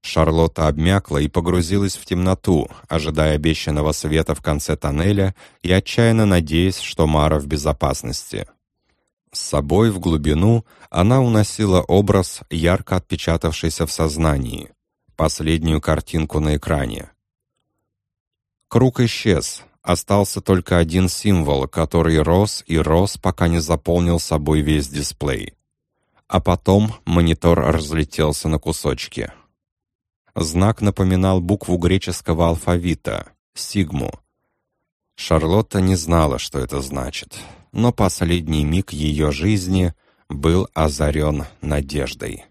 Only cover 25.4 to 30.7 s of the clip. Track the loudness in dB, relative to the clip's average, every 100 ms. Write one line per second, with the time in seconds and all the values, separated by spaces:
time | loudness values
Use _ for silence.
25.4 | -8 _ _ _ _ _ _ _ _ -2
26.4 | 0 0 2 2 2 -4 -2 2 2 2
27.4 | 2 4 2 0 -2 -4 -4 -2 -2 -2
28.4 | -2 -2 -4 -4 -4 -6 -8 -10 -12 -14
29.4 | _ _ _ _ _ _ _ _ _ -6
30.4 | -2 2 2